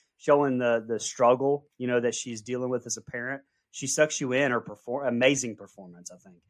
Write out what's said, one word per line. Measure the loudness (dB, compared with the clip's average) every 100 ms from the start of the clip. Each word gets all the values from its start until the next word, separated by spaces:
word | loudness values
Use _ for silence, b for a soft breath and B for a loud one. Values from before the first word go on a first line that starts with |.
| _ _
showing | 2 4 4 2
the, | 2 0 0
the | -6
struggle, | -4 2 4 4 2 -2 _ -8
you | 0
know, | 0
that | 0
she's | -4 -8 -10
dealing | -8 -6 -4
with | -4
as | -6 -12
a |
parent. | -10 -10 -8 -10 _ _ _
She | -10 -2
sucks | 2 2 2
you | 0
in, | 2 2
her | 0
perfor-, | -4 -14 -8 -4 -2
amazing | 2 2 2 -4
performance, | -10 -16 -20 -20 -20 -20
I | -20
think. | -20 -20